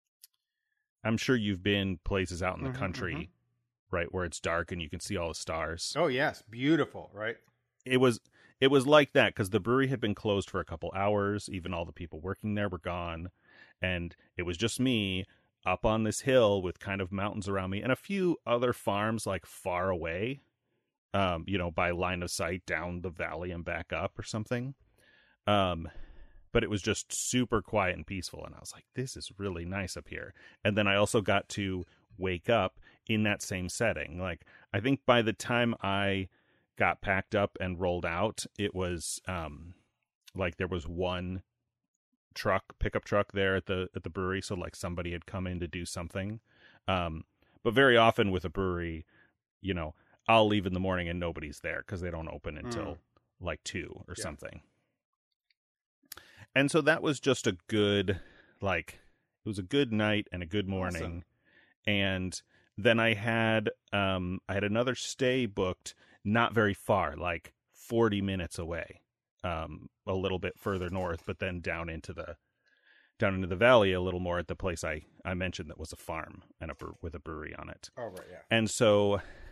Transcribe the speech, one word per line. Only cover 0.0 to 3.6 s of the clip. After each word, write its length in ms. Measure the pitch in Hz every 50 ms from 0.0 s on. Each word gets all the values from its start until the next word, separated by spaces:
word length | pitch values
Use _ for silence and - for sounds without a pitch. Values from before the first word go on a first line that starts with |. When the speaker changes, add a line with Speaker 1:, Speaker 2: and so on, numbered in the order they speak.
| _ _ _ _ - _ _ _ _ _ _ _ _ _ _ _ _ _ _ _ -
Speaker 1:
I'm 140 | 110 117
sure 180 | 110 - - 131
you've 280 | 120 104 104 98 87 95
been 360 | 104 101 101 98 98 92 82 _
places 380 | - 101 95 92 - 90 85 92
out 140 | 92 90
in 60 | 82 -
the 60 | 135
Speaker 2:
Mm-hmm, 80 | 123 127
Speaker 1:
country, 360 | 101 95 87 - 98 87 76
Speaker 2:
mm-hmm. 800 | 78 78 - _ _ _ _ _ _